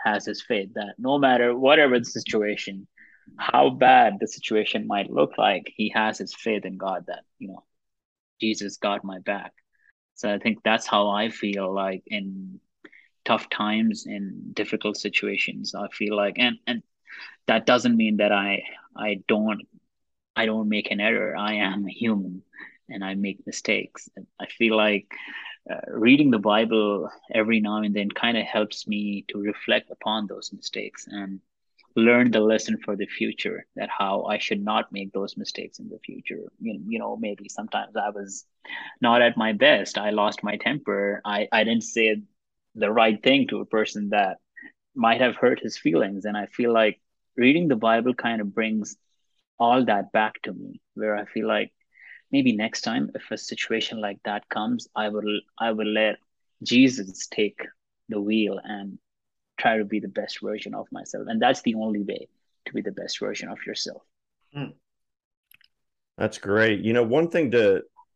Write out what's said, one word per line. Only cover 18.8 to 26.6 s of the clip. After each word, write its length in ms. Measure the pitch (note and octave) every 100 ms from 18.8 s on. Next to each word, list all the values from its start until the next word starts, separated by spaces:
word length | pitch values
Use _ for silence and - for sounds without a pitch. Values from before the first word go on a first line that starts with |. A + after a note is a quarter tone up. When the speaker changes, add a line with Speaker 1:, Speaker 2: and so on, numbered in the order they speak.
| - -
Speaker 1:
I 240 | G#2+ G2 -
don't, 340 | G#2+ G#2+ G#2+ - _ _ _ _ _ _
I 120 | - A2+
don't 220 | A2 G#2+
make 220 | G#2 -
an 100 | G2+
error. 360 | G#2 A2+ G2 D#2
I 180 | G#2
am 320 | G#2+ G2 G2 G2
a 60 |
human 500 | - A#2 G#2+ F#2 F2+ - - - _ -
and 160 | G#2
I 100 | F#2+
make 320 | G2 G2+ G2 -
mistakes. 600 | - - G#2 G2 - - - - -
I 60 | G#2
feel 300 | - A#2 A2
like, 300 | G#2+ G2+ - - - - - - -
uh, 60 | - -
reading 460 | - A2+ C#3+ D3
the 60 | A#2
Bible 720 | G#2 G#2+